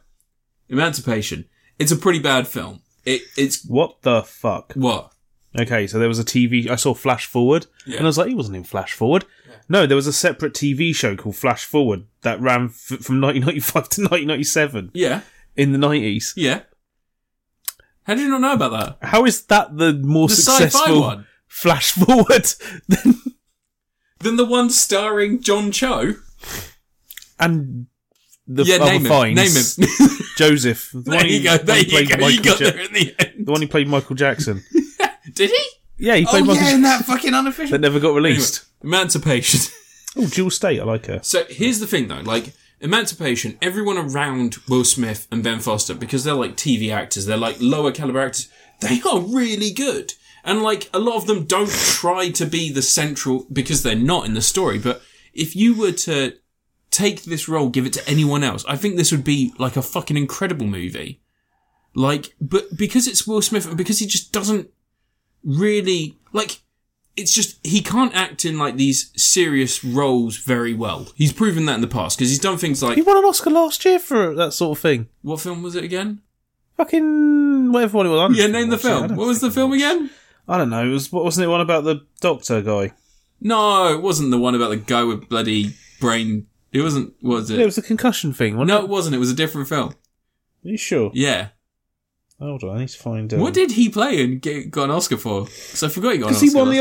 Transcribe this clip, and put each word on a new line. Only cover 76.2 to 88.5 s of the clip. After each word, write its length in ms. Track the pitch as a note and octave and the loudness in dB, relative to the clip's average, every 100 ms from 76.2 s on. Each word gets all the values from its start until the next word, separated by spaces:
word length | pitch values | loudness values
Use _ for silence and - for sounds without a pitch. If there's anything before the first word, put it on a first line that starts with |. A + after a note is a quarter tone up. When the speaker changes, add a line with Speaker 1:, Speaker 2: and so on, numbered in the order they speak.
| _ _ _ _ _ - | _ _ _ _ _ -6
Speaker 2:
Fucking 960 | E4 E4 D#4 D4+ D4 D4 C#4+ C#4 B3+ | -2 0 2 4 4 4 4 2 2
whatever 260 | A#3+ A3+ G#3 | 2 2 2
one 100 | F#3 | 2
it 20 | |
was. 100 | D#3+ | 4
I 40 | |
don't 120 | F3+ A3+ | 4 4
Speaker 1:
Yeah, 60 | |
Speaker 2:
fucking 80 | G#3 | 4
Speaker 1:
name 160 | A#3 A#3 | 2 0
the 60 | A3+ | 0
Speaker 2:
watch 100 | B3 | 0
it. 20 | |
I 40 | D#3+ | 0
Speaker 1:
film. 100 | E3+ | 0
Speaker 2:
don't 100 | G3 | -2
Speaker 1:
What 100 | A#3 | 0
was 120 | A#3 | 0
the 80 | B3+ | 0
Speaker 2:
fucking 80 | A3+ | 0
Speaker 1:
film 140 | C4 | 0
Speaker 2:
watch. 60 | C4+ | 2
Speaker 1:
again? 300 | D4 F4 C#4+ - _ _ - | 0 0 -4 -10 _ _ -4
Speaker 2:
I 100 | F3+ | -2
don't 120 | C3 | 0
know. 160 | A2+ B2 | 0 0
It 60 | |
was, 200 | C#3 C#3 | -2 -4
what, 120 | F3 | -4
wasn't 220 | D#3 E3 F3 | -2 0 2
it 40 | |
one 120 | E3+ | 2
about 240 | E3+ E3 D3+ | 2 2 2
the 160 | D3 - _ | -2 -6 _
doctor 420 | F3+ D3 - A#2 | -2 -2 -2 -2
guy? 300 | G#2 G#2 G2 - _ _ _ _ | 0 -2 -2 -6 _ _ _ _
Speaker 1:
No, 520 | G#3 A3+ G#3 G3 F3 | -2 2 4 4 4
it 80 | D#3 | 2
wasn't 300 | F#3+ D#3 C#3+ | 0 0 2
the 60 | B2 | 2
one 180 | B2 B2 | 2 2
about 140 | A#2 | 0
the 80 | G#2+ | -2
guy 260 | G#2 A#2+ | -2 0
with 260 | A#2+ G#2+ - | 0 -2 -4
bloody 440 | A#2 A2 G#2+ G#2 - - - | -4 0 0 -2 -6 -18 -4
brain. 460 | B2 A2+ A2 G#2+ - _ _ | 0 0 -2 -4 -8 _ _
It 80 | C3+ | -2
wasn't, 320 | D#3 C#3+ A2 - | 0 -2 -4 -6
was 260 | B2 A#2+ A2 | -2 -2 -2
it? 60 | A2 | 0
Speaker 2:
Yeah, 80 | |
it 40 | A3+ | 0
was 100 | - | 0
the 40 | |
concussion 520 | - A3 B3 - D#3 | -4 -2 0 -2 -4
thing, 220 | C3 A2+ | -2 -2